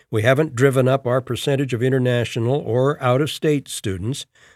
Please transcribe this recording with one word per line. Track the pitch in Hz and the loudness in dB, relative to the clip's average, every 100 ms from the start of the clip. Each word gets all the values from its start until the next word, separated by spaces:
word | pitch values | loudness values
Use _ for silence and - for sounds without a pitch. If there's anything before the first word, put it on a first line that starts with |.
| _ | _
We | 110 | 0
haven't | 117 135 156 120 | 2 2 2 2
driven | 139 131 127 | 4 4 2
up | 131 123 | 2 0
our | 127 | -2
percentage | 123 117 - 139 139 | -2 -6 -2 -2 0
of | 120 | -2
international | 127 131 123 123 117 123 113 139 | 0 0 2 0 -2 -2 -2 -2
or | 110 120 135 147 | -2 0 0 0
out-of-state | 131 127 151 - 160 147 - | 0 0 0 -2 -2 -2 -4
students | - 110 92 104 143 - _ - | -8 -6 -6 -6 -8 -12 _ -20